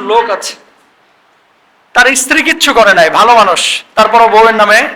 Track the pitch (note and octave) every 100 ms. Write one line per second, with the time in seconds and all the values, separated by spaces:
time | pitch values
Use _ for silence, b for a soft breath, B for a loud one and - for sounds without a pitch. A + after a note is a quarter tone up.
0 | G3 A3 A#3 G3 - - _ _ _ _
1 | _ _ _ _ _ _ _ _ _ -
2 | B3 C4 - D4+ D4+ D#4+ - A#3 G#3 F#3+
3 | D#3+ D#3 G#3+ A#3 G3+ D#3+ - - - -
4 | G#3+ A3+ A3+ G#3+ A3+ A3 G#3 G#3+ C#4+